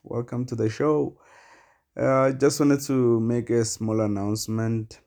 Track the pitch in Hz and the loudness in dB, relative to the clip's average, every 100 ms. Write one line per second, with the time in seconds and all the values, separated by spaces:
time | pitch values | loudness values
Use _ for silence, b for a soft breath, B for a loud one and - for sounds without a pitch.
0 | - 117 120 123 127 117 110 - 147 151 | -8 -8 -6 -6 -6 -2 -2 0 0 2
1 | 139 - b b b b b b b - | -2 -6 b b b b b b b -2
2 | 127 135 135 131 139 - 143 143 139 131 | 0 2 2 2 0 2 2 2 0 2
3 | 123 117 113 120 117 117 110 - 110 110 | 4 2 2 -2 0 0 0 -2 -2 0
4 | 107 101 101 110 - 110 113 113 110 - | 0 0 -2 -4 -4 -2 -2 -2 -6 -14